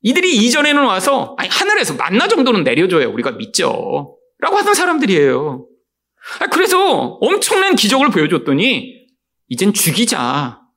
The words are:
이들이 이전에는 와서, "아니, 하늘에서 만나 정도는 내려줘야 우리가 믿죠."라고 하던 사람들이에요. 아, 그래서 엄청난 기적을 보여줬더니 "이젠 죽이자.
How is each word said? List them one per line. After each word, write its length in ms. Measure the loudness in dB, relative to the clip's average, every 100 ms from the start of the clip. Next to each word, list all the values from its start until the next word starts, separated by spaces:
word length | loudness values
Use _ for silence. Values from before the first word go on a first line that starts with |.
이들이 360 | 0 0 2 2
이전에는 460 | 2 2 2 2 2
와서, 500 | 0 0 -2 -4 -8
"아니, 120 | -4
하늘에서 440 | -2 0 0 -2 -4
만나 320 | -2 0 2
정도는 360 | 2 2 2
내려줘야 440 | 0 0 2 2 0
우리가 240 | -2 -6
믿죠."라고 1300 | -6 -4 -2 0 -2 -4 -6 -8 -18 _ _ -2 0
하던 160 | 0
사람들이에요. 920 | 0 0 0 2 4 4 2 -4 -8 -14 _ _ _ _ _ -16 -8
아, 80 | -4
그래서 680 | 0 2 2 2 0 -2 -2
엄청난 540 | -2 0 0 0 2 2
기적을 340 | 2 2 2
보여줬더니 960 | 2 0 0 0 0 2 -2 -6 -20 _ _ _ _ _
"이젠 260 | -2 -2
죽이자. 880 | 0 -2 -2 -2 -2 -2 -2 -4 -10 _